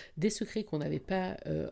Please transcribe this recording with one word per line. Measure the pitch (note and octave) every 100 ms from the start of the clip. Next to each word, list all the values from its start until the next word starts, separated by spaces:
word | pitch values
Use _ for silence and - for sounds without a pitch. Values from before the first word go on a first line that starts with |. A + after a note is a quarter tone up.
| - -
des | G#3
secrets | - G#3+ A3
qu'on | G#3+ D3+
n'avait | D3 D3+
pas, | - F#3+ F#3 - -
euh, | D#3 -